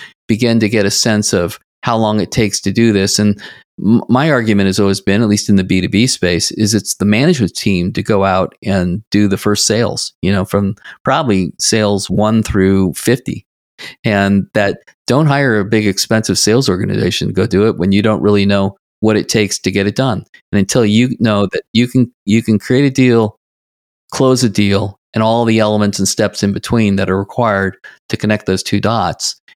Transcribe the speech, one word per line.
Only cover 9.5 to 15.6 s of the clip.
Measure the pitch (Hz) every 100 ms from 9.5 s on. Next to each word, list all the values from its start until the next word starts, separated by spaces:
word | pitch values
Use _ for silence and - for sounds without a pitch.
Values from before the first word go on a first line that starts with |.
| 104 -
sales, | 110 117 - - -
you | 90
know, | 98 95
from | 101 98 104 - -
probably | - 139 143 98 87 -
sales | - 113 104 101 -
one | 92 107 113
through | 107 104 95 98 95
fifty. | - - 120 - - - _ _ - - -
And | - 101 98 101 - 107
that | 101 - _ _ -
don't | 123 156
hire | 143 139
a | 107